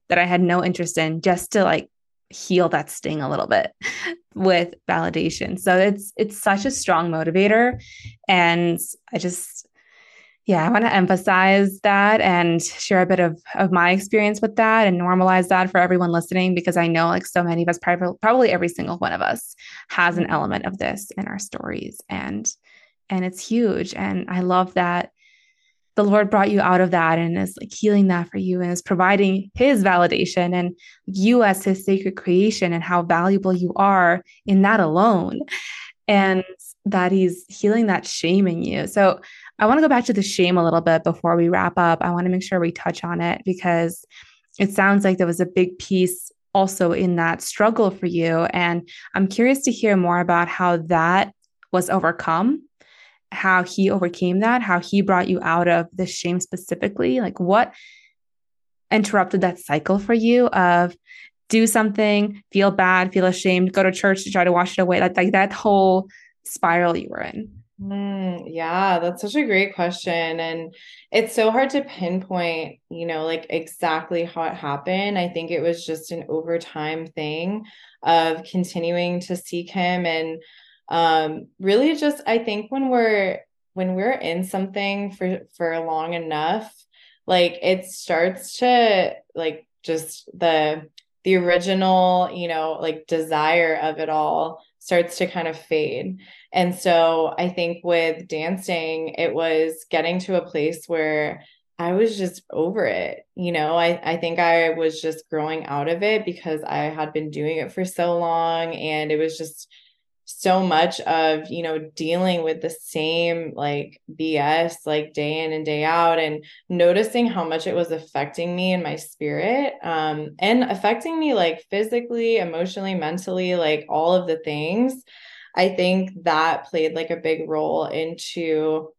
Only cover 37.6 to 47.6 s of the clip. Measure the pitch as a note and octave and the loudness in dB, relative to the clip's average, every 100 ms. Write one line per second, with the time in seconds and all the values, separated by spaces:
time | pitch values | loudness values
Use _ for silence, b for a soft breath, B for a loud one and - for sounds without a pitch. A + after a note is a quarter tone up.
37.6 | G#3 A3+ A3 F3+ - - E3 F#3+ F#3+ E3+ | 2 2 4 2 -2 -4 2 2 2 0
38.6 | - - F#3 - G3 F#3 B B B - | -4 -4 -2 2 4 2 B B B 0
39.6 | G#3+ C#4 D#4 C#4 - G3+ G3 - F3+ F3+ | 2 4 4 4 2 0 0 2 2 4
40.6 | E3+ E3 E3 D#3+ E3 E3+ F3 E3+ E3+ F3+ | 4 2 4 2 2 -2 0 2 2 2
41.6 | F3+ F3+ E3+ E3 - F3 F3+ F3+ F#3+ F#3 | 0 2 2 2 0 0 0 -2 -2 -2
42.6 | E3+ E3+ F3 E3+ E3+ E3+ E3+ - - F#3 | -2 -4 -6 -6 -6 -4 -2 -2 -4 -4
43.6 | F3+ E3+ E3 F3 - b b b b b | 0 0 0 -4 -16 b b b b b
44.6 | G3 G3+ G3 G3+ G3+ F#3 F3 E3+ F3+ F#3 | -2 2 4 4 2 2 0 0 0 2
45.6 | F3+ F3+ - F#3+ F3+ F3+ - _ _ G3 | 0 -2 -2 0 0 -2 -14 _ _ 0
46.6 | F#3+ F#3+ F3 - F#3 F3 E3 E3 - - | 0 0 0 2 0 2 0 -2 -6 0